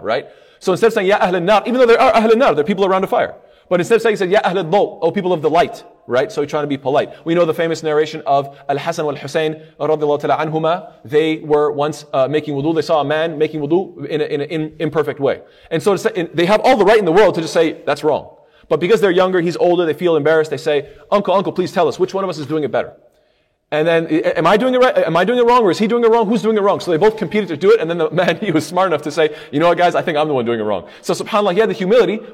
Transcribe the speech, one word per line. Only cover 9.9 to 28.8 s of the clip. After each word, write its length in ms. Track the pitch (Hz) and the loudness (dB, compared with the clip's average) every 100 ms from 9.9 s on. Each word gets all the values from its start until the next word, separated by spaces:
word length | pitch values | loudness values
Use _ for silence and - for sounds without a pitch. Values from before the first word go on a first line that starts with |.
| 151 147 143 | 0 0 0
ta'ala 260 | 143 135 160 | 0 -2 -2
anhuma. 500 | 160 160 180 - - 113 | -2 -2 -2 -6 -20 -4
They 320 | 147 160 156 | 0 0 -2
were 340 | 156 147 147 | 0 2 2
once, 320 | 147 147 151 - | 0 -4 -6 -6
uh, 160 | 139 131 | -2 0
making 280 | 151 147 139 | 0 -2 -4
wudu. 200 | 147 165 | -2 -2
They 60 | |
saw 180 | 165 160 | 0 0
a 60 | 143 | 0
man 320 | 151 165 151 | -2 -2 -2
making 240 | 156 156 | -4 -2
wudu 440 | 147 170 196 - 143 | -2 -2 -2 -8 -6
in 120 | 156 | -4
a, 60 | 147 | -4
in 160 | 147 | -4
an 80 | 143 | -6
in, 260 | 160 156 - | -6 -6 -6
imperfect 420 | 160 156 143 139 | -4 -2 -4 -2
way. 180 | 135 98 - _ - | -2 -2 -8 _ -8
And 120 | 165 | -4
so 120 | 208 | 0
to 40 | 190 | 0
say, 140 | 220 | -2
in, 160 | 180 165 | -4 -4
they 140 | 143 175 | -2 2
have 120 | 214 240 | 2 4
all 100 | 262 | 4
the 80 | |
right 160 | 190 226 | 4 4
in 60 | 180 | 4
the 80 | |
world 220 | 175 196 170 | 4 4 2
to 60 | |
just 120 | 160 | -2
say, 280 | 180 160 - - | 0 0 0 -4
"That's 180 | 147 | -2
wrong." 320 | 151 120 - - _ _ - | 0 -2 -4 -20 _ _ -4
But 140 | 156 | -2
because 180 | 175 214 | 2 2
they're 100 | 196 180 | 2 2
younger, 160 | 185 185 | 2 2
he's 160 | 170 160 | 0 0
older, 300 | 180 175 165 | 2 2 0
they 80 | |
feel 240 | 143 180 156 | 0 0 2
embarrassed. 340 | 147 160 156 | 2 2 0
They 60 | 139 | -4
say, 320 | 156 147 143 - - | -2 -2 -4 -12 -4
"Uncle, 240 | 202 190 | -2 0
uncle, 200 | 185 170 | -2 -2
please 180 | - 170 | -4 -4
tell 160 | 190 156 | 0 0
us, 100 | - | 0
which 160 | 180 | -4
one 120 | 190 190 | -2 -6
of 40 | |
us 100 | 151 | -8
is 80 | 143 | -6
doing 180 | 156 135 | -4 -4
it 80 | |
better?" 180 | 117 85 - _ _ _ _ _ _ _ | -4 -6 -10 _ _ _ _ _ _ _
And 140 | 151 160 | -2 0
then, 200 | 165 165 | 0 0
"A-, 300 | 156 175 - | 0 0 0
am 100 | 165 | 2
I 100 | 208 | 2
doing 160 | 254 | 2
it 60 | 254 | 2
right? 180 | 254 277 | 2 2
Am 180 | - 170 | 0 0
I 80 | |
doing 160 | 190 247 | 2 2
it 60 | 240 | 4
wrong? 180 | 247 | 4
Or 80 | 208 | 2
is 80 | 156 | 2
he 80 | 214 | 0
doing 160 | 240 | 2
it 80 | 233 | 4
wrong? 160 | 233 202 | 4 2
Who's 140 | 226 | 0
doing 160 | 208 214 | 0 0
it 40 | |
wrong?" 200 | 196 165 | 2 0
So 100 | - | 0
they 60 | 160 | 2
both 180 | 208 214 | 2 0
competed 320 | - 214 190 | -2 -2 -4
to 80 | 160 | 0
do 160 | 190 | 4
it. 80 | 226 | 4
And 100 | 160 | 2
then 100 | 175 | -2
the 120 | 156 | -2
<laughs> 100 | 165 | 0
man, 140 | 180 165 | 0 0
he 160 | 208 | -2
was 160 | 156 147 | -2 -2
smart 200 | 180 | 0